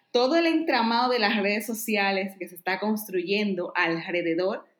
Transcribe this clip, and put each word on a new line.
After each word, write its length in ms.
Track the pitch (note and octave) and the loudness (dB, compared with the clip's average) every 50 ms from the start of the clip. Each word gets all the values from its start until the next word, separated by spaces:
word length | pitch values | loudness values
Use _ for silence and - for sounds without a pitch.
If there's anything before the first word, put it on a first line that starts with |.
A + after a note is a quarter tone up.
| _ _ | _ _
todo 260 | - A#3+ B3 C4 E4 | 0 2 2 4 4
el 80 | E4+ E4 | 4 4
entramado 640 | E4 D#4+ D#4+ D#4+ - C4+ A#3 A3+ A3+ A#3 A#3 B3+ B3+ | 4 2 2 2 2 2 2 2 2 2 2 2 2
de 80 | B3 A#3 | 2 2
las 200 | G#3+ G3+ A#3 G#3 | 2 2 2 2
redes 240 | F#3+ G3+ G#3 A3 G#3+ | 0 0 0 -2 -2
sociales 680 | - A3+ G#3+ - A3+ G#3 G3+ G3 G3 G3 F#3+ F#3+ G3 - - | -6 -6 -6 -4 -2 0 2 2 2 0 0 -2 -4 -8 -10
que 100 | F3 - | -12 -14
se 80 | F3+ | -14
está 240 | - - F#3 F#3+ F#3+ | -8 -6 -4 -4 -2
construyendo 920 | G3+ G#3+ A3 G#3+ - - F#3 F3+ E3+ F3 G3 G#3+ G#3+ G3+ F#3+ F3 F3 - - | -2 -2 -2 -2 -4 -4 -4 -4 -2 0 0 0 0 0 -2 -2 -4 -4 -2
alrededor 920 | F3 F3 E3 E3 E3 D#3+ F#3+ F3 F3 F3 E3 E3 E3+ F#3 G3 A#3 C4+ - _ _ | 0 0 0 0 -4 -4 -2 -2 -2 0 0 0 0 0 0 -2 -4 -8 _ _